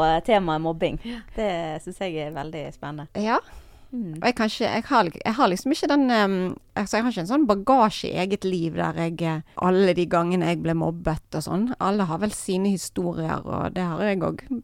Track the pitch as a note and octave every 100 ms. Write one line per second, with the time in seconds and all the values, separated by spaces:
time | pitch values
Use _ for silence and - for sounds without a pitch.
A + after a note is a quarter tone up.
0 | D#3+ D#3+ G#3 G#3 F3 D#3 D#3+ E3 E3+ D#3
1 | A3+ A#3+ - - G#3+ E3+ E3 D#3 - F#3
2 | F#3+ D#3 D3 D3 D3+ D#3+ C#3 - C#3+ D3+
3 | C#3+ - G#3+ B3 - - - - - B3
4 | F#3+ D#3 A3+ B3 A3 - A3 G#3 - B3+
5 | F3 - - A3 A#3 F3+ C4 D#4 D#4 C#4+
6 | C4 A3+ G3 F#3+ F#3 - _ - G3+ G#3
7 | B3 G3+ E3+ C#4 B3+ G3+ G3 C4 G#3+ -
8 | - - F#3+ G3 F#3+ F#3 E3 E3+ E3 D#3+
9 | E3 E3+ E3 D#3+ - - F3+ F#3 G3 F3
10 | E3+ F3 E3+ F#3 E3+ E3 E3 E3 D#3+ E3+
11 | E3+ D#3 - D#3 D#3+ F3 A#3+ - F#3 G#3
12 | F3+ D#3+ G#3+ - - F#3 G3+ F#3+ - -
13 | F3 E3 D#3+ - - - A#2+ F3+ F3+ D#3
14 | G#3 G3 - D#3+ - A#3+